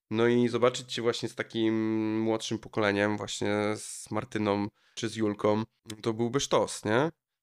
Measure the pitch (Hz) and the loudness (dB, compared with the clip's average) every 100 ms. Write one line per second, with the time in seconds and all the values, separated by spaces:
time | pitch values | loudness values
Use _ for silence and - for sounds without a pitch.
0 | - 110 120 120 120 117 120 127 127 - | -4 2 4 4 4 4 2 2 -6 -4
1 | 117 113 113 - - 113 110 110 110 110 | -2 -2 -4 -8 -6 0 2 2 0 0
2 | 107 110 110 110 - 110 - - 104 101 | 0 0 0 0 -2 -6 -4 0 2 2
3 | 104 104 104 - 107 104 104 107 - - | 2 0 -6 -4 -2 0 0 -4 -8 -14
4 | - 107 - 107 104 101 104 - _ - | -8 -6 -4 -2 0 0 -2 -8 _ -8
5 | 113 107 107 101 107 107 113 _ - 107 | -8 -2 -2 2 2 2 -2 _ -16 -8
6 | 117 110 117 135 - 139 95 - 107 113 | -4 -2 0 -2 2 2 0 -2 0 2
7 | 156 - _ _ | 2 -2 _ _